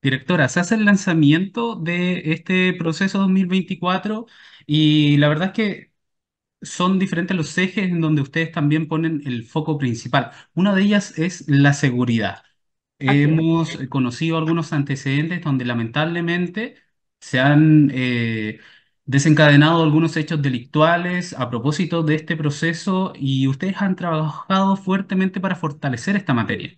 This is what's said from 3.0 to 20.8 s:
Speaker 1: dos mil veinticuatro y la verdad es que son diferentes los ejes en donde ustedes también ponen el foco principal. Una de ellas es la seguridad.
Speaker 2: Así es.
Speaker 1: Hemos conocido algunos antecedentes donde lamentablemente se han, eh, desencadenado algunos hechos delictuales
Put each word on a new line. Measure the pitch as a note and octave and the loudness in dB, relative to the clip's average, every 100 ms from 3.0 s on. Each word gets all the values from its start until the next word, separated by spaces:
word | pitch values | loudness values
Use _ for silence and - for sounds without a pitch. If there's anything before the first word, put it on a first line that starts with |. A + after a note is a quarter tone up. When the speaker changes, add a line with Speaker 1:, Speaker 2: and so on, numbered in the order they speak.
| G3 G3 | -2 0
Speaker 1:
dos | G3 | 2
mil | F#3+ F3+ | 2 2
veinticuatro | F#3+ F3+ F#3 F3 F#3 G#3 G#3+ A#3 _ - - - | -2 -4 -6 -4 -2 -4 -8 -10 _ -20 -20 -2
y | D3+ D3+ D3+ D3 D3 | 2 4 4 4 4
la | D3 | 4
verdad | D#3 F#3+ | 2 -2
es | |
que | G3 G#3+ - - _ _ _ _ _ _ _ | -2 -4 -4 -14 _ _ _ _ _ _ _
son | - - F3+ F#3+ | -16 -2 0 2
diferentes | F#3+ E3+ - F#3+ | 0 -2 -2 -2
los | D3+ - | -2 -2
ejes | F#3 G3+ F#3 | -2 -2 -2
en | F3 | 0
donde | D#3+ D3+ | 2 0
ustedes | C#3 D#3+ D#3+ | 0 -2 -4
también | E3 D3 D3+ D#3 | 0 0 0 0
ponen | D#3+ E3 D#3 C#3 | -2 -2 -4 -6
el | A#2+ | -8
foco | A#2 D#3+ D#3 D3 | -4 -6 -4 -2
principal. | C3 A2+ - C#3 B2 - - - | -2 -4 -2 -2 -2 -12 -10 0
Una | G3 | 2
de | F#3+ | 2
ellas | G3+ G#3 F#3+ - | 2 2 0 -4
es | E3+ F3 - | -4 -4 0
la | C#3 C#3+ | 4 4
seguridad. | C#3+ C#3+ B2 A#2+ A2+ G2 - _ _ _ _ _ _ | 4 0 0 0 0 -2 -6 _ _ _ _ _ _
Speaker 2:
Así | C3+ | 0
es. | C#3+ D3 | 2 4
Speaker 1:
Hemos | D#3+ D#3+ E3 D#3+ - C3 | 2 2 0 -2 -6 -6
conocido | C#3 B2 A#2+ E3 D#3+ | -2 -2 -2 -4 -2
algunos | D#3+ E3+ D#3+ | -2 -2 -2
antecedentes | D#3 C#3+ C3+ C#3 C#3 D#3+ F3+ | -4 -4 -4 -2 -2 -2 -4
donde | D#3+ C3+ B2 | -4 -4 -2
lamentablemente | A#2 A2+ C3 D#3+ E3+ E3+ F3 F3 G3 A#3+ - _ _ _ _ | -4 -4 -2 -2 -2 -2 -2 -4 -6 -10 -12 _ _ _ _
se | - B2+ | -6 0
han, | C3+ D3 D#3 D3+ C#3+ | 4 6 8 6 6
eh, | B2+ B2+ A#2+ A#2 A2+ G#2+ G#2+ - _ _ _ - | 2 -2 0 -2 -2 -6 -10 -18 _ _ _ -2
desencadenado | C3+ D3+ D3+ D3+ C#3+ D3+ E3+ | 0 4 4 6 8 6 4
algunos | D#3+ D3+ D#3+ E3 | 2 2 2 -2
hechos | D#3 D#3+ | -4 -2
delictuales | C#3+ B2 - D3+ | -2 -4 -4 2